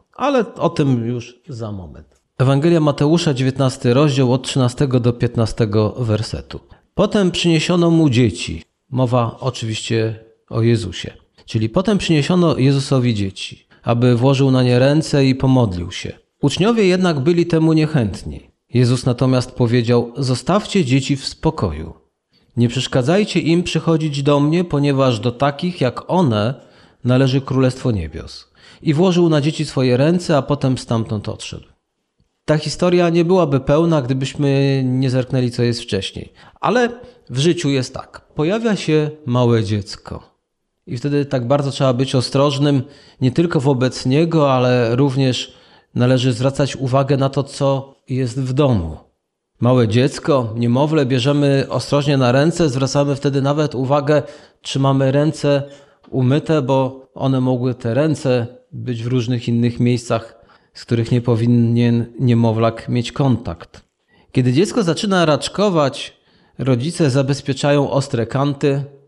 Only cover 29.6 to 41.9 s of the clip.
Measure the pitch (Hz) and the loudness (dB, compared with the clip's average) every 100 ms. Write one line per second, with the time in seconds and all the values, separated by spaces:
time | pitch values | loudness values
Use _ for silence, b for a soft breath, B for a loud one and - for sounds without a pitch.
29.6 | 147 143 127 123 151 175 175 147 - 139 | -4 0 2 2 2 0 0 0 0 -2
30.6 | 131 123 - 117 107 107 107 98 - 82 | 0 -2 -2 -4 -2 -6 -8 -10 -12 -16
31.6 | - _ _ _ _ _ _ _ - 156 | -18 _ _ _ _ _ _ _ -2 -2
32.6 | 151 - 180 175 175 170 165 185 156 139 | -2 -2 0 2 2 2 2 2 2 0
33.6 | 135 147 170 156 123 135 135 - 143 139 | 2 2 2 0 0 -4 -4 -2 0 2
34.6 | 139 135 127 131 135 131 123 135 123 120 | 2 0 0 0 0 -2 -2 -2 -2 0
35.6 | 120 117 - 98 - - - B B B | -2 -2 -4 -6 -6 -10 -16 B B B
36.6 | 160 240 240 240 B B - 127 165 170 | -2 0 0 -4 B B -8 -2 0 0
37.6 | 143 139 123 - - - _ - 156 220 | 0 -2 -4 -10 -16 -20 _ -4 -2 -2
38.6 | 226 196 - 156 151 - - 123 120 113 | -2 -2 0 0 0 -6 -2 2 2 2
39.6 | 101 107 - - - - - _ _ _ | 0 -4 -6 -16 -16 -16 -18 _ _ _
40.6 | _ _ - 123 147 143 139 135 120 143 | _ _ -14 -8 -2 -2 -2 -4 0 0
41.6 | 139 - 135 | -2 0 0